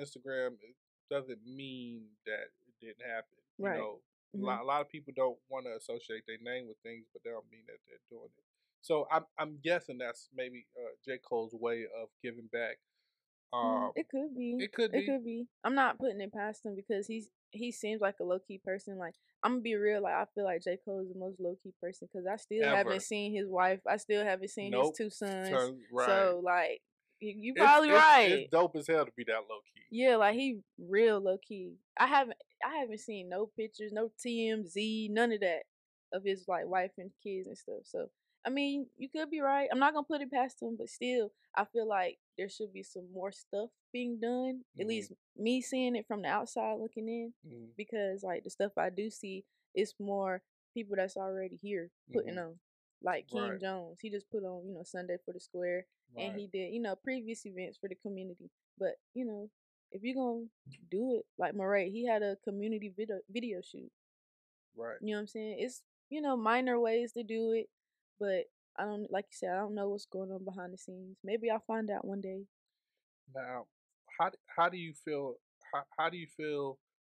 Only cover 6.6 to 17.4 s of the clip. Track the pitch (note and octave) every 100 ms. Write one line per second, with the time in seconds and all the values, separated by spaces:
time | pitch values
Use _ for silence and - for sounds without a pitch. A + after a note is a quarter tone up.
6.6 | A#2+ G#2+ A2+ A#2 A2+ - A#2 A2+ A2+ A2+
7.6 | A2+ A#2 _ A#2 _ A#2 A#2 _ _ _
8.6 | _ _ - D#3 - D#3+ D#3 - D#3 D3+
9.6 | D3+ F3 - B2 B2 A#2 - C3 B2+ B2
10.6 | A2+ B2 A#2 - - B2+ - A#2+ A2+ A2+
11.6 | A#2 A#2 A2 A2+ A2+ _ B2 A#2 A2+ A#2+
12.6 | A2+ - _ _ _ _ _ _ _ B2
13.6 | A#2 A2 G#2 - D#4+ C4+ D4+ B3+ A#3+ B3
14.6 | B3 - A3+ A#3+ D4+ C4+ A#3 A#3 B3 _
15.6 | C4 C4+ B3+ - B3+ G3+ G3 G#3+ G#3 G#3+
16.6 | A3 G3 - G3+ G3+ A3 G#3 _